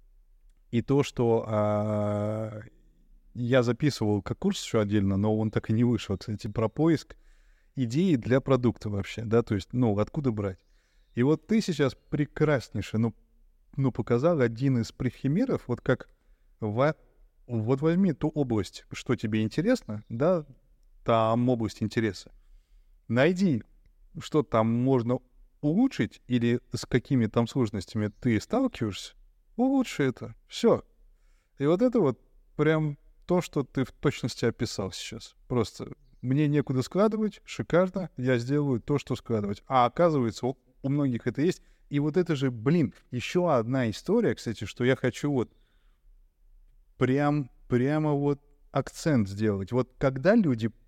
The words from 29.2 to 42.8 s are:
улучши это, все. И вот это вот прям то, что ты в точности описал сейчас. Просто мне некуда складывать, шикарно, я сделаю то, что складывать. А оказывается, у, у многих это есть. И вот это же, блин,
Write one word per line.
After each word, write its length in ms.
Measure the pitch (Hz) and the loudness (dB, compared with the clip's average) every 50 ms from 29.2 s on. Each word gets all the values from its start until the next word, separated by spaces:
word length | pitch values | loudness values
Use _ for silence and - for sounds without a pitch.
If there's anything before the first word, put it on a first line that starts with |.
| - _ _ _ _ _ - | -20 _ _ _ _ _ -4
улучши 460 | - 247 269 277 269 240 - - - 143 | -2 0 0 2 0 -2 -2 -2 -2 -2
это, 320 | 131 123 - 117 113 - _ _ | -2 -2 -4 -10 -16 -16 _ _
все. 360 | - - - - 226 156 104 - _ _ _ - _ _ _ _ _ _ _ _ _ _ - | -16 -8 0 4 4 4 4 0 _ _ _ -20 _ _ _ _ _ _ _ _ _ _ -2
И 60 | 135 | 0
вот 160 | 147 170 185 | 2 2 2
это 180 | 247 254 226 233 | 2 2 2 2
вот 200 | 175 135 - _ _ _ _ - _ _ - | 2 2 0 _ _ _ _ -20 _ _ -4
прям 420 | - 147 156 160 156 156 151 143 - _ - _ _ - | 0 2 2 2 2 0 -2 -4 -8 _ -20 _ _ -4
то, 140 | - 175 180 | 0 0 0
что 220 | 160 - - 151 131 | 0 -2 -4 -4 -4
ты 200 | - - 135 127 | -4 -2 -4 -4
в 60 | - | -4
точности 540 | - - - 147 - - - 123 - - - | -4 -2 -2 -2 -2 0 -6 -6 -4 -2 -2
описал 460 | 117 - - 117 - - - 98 92 | -2 -2 -2 -6 -6 -6 -6 -8 -8
сейчас. 440 | - - - - 110 117 - - _ _ _ | -8 -10 -12 -12 -12 -14 -16 -18 _ _ _
Просто 460 | - 127 123 104 - - - - - - _ _ _ _ - | -4 -2 -2 -2 -2 -4 -14 -14 -14 -14 _ _ _ _ -10
мне 260 | - 123 131 147 151 | -4 -2 0 2 2
некуда 340 | 147 147 147 - - 131 131 123 | 2 2 0 0 0 -2 -2 -2
складывать, 580 | - - 180 208 220 214 214 214 202 - - _ | -2 0 2 2 2 2 0 -4 -4 -4 -10 _
шикарно, 640 | - - - - - - 170 190 185 - 190 180 - - | -16 -10 -10 -4 0 2 2 2 2 -2 -8 -8 -8 -8
я 200 | - 127 131 127 | -4 0 2 2
сделаю 440 | 117 117 127 143 147 147 139 127 107 | 2 2 0 0 0 0 0 -2 -2
то, 160 | - - 147 139 | -2 -2 -2 -2
что 160 | - - 120 | -2 -4 -6
складывать. 480 | - - - 117 107 104 101 101 - - | -6 -4 -4 -2 -2 -2 -4 -6 -8 -6
А 180 | - 135 127 120 | 0 2 4 4
оказывается, 640 | 117 - - 170 170 156 139 120 113 98 - - | 4 4 2 2 2 4 2 0 -2 -4 -4 -6
у, 100 | 123 139 _ _ _ _ _ - | -6 -6 _ _ _ _ _ -4
у 60 | 135 | -2
многих 380 | 139 147 143 131 120 110 - | 0 0 0 0 -2 -2 -4
это 140 | 123 104 131 | -4 -2 0
есть. 200 | 147 196 240 - _ _ _ _ _ - | 0 0 -2 -4 _ _ _ _ _ -6
И 100 | 143 143 | -4 -2
вот 180 | 143 151 147 | -2 0 0
это 180 | 185 175 170 156 | 0 0 0 0
же, 160 | 131 139 131 | 0 0 -2
блин, 420 | 123 110 107 135 170 180 | -4 -2 0 2 2 4